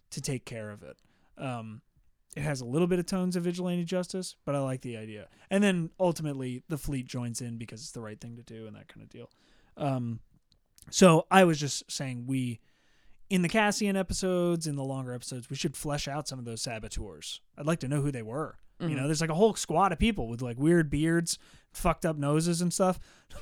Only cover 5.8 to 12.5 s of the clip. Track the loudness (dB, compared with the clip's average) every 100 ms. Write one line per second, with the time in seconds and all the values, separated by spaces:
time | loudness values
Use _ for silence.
5.8 | -2 2 2 2 -4 -4 -4 -6 -6 -6
6.8 | -2 -4 -4 -4 -4 -6 -8 -8 -10 -12
7.8 | -12 -10 -10 -12 -14 -14 -16 -14 -14 -16
8.8 | -18 -20 -18 -18 -20 _ _ _ _ -6
9.8 | -2 -2 -4 -6 -12 _ _ _ _ _
10.8 | -4 6 8 8 6 8 8 6 -2 -4
11.8 | -8 -8 -6 -6 -4 -2 -2